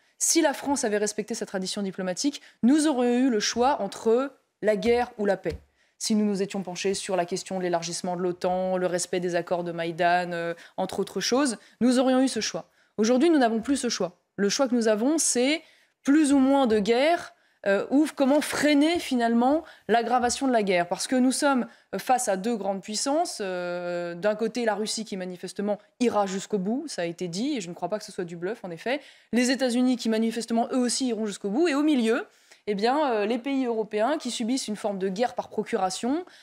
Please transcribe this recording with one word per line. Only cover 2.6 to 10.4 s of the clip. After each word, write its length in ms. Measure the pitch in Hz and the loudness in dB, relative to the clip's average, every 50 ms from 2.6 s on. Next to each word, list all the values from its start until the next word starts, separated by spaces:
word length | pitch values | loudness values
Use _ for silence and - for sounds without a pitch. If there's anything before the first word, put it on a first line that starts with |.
| - | 4
nous 240 | 233 285 311 294 | 4 4 4 4
aurions 400 | 320 277 247 247 247 240 247 262 | 2 2 2 2 2 2 2 2
eu 20 | 269 | 2
le 120 | 233 208 | 2 0
choix 420 | - - - 226 240 269 294 - 202 | 0 -2 0 2 2 2 2 0 -2
entre 500 | 190 - - - 226 226 247 269 285 - _ _ _ _ _ - | -6 -8 -4 0 2 2 2 2 -2 -6 _ _ _ _ _ 0
la 140 | 208 220 | 0 0
guerre 340 | 202 180 233 233 240 240 240 - - | 2 2 2 2 2 0 -2 -4 -2
ou 80 | 208 | 0
la 100 | 202 190 | 0 0
paix. 220 | 180 - 175 - - - _ _ _ _ _ _ - | 0 -2 -6 -6 -8 -10 _ _ _ _ _ _ -8
Si 160 | - - 220 | -2 0 2
nous 100 | 208 214 | 2 2
nous 160 | 208 202 185 | 2 0 0
étions 220 | 196 190 - 196 180 | -2 -4 -4 -6 -8
penchés 320 | 185 180 - - 196 196 | -8 -8 -4 -2 -2 -2
sur 220 | 196 - - 190 | -2 -4 -2 0
la 100 | 180 175 | 0 0
question 320 | 170 190 175 - - 190 190 | -2 -4 -6 -6 -6 -6 -4
de 60 | 180 | -2
l'élargissement 520 | 180 170 165 165 170 170 - - 185 180 | 0 -2 -2 -2 -4 -8 -6 -6 -6 -4
de 60 | 175 185 | -2 -2
l'otan, 560 | 180 175 - - 180 180 185 185 185 185 185 | -4 -4 -2 -2 -2 -2 0 -2 -2 -2 0
le 80 | 180 | 0
respect 340 | 175 175 180 - - - 185 | 0 -2 -2 -4 -4 -4 -4
des 140 | 175 180 170 | -2 -2 -2
accords 300 | 175 170 - 185 175 175 | -2 -2 -2 -2 -4 -4
de 80 | 175 165 | -4 -6
Maïdan, 600 | 170 165 170 170 160 175 175 175 180 180 175 175 | -6 -6 -6 -2 0 2 4 4 2 2 -2 -4
euh, 220 | 170 | -6